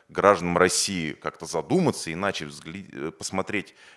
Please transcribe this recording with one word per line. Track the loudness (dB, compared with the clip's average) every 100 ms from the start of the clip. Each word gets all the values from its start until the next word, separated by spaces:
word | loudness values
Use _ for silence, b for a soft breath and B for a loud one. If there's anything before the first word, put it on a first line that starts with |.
| b
гражданам | 4 6 6 4 4
России | 4 4 -2 -2 -4
как-то | -6 -10 -10 -6
задуматься, | -6 0 2 2 -2 -6
иначе | -6 -4 -4 -8
взгля-, | -14 -14 -14 -12 -10 -10
э, |
посмотреть | -8 -8 -6 -4 -4 -6 -14 B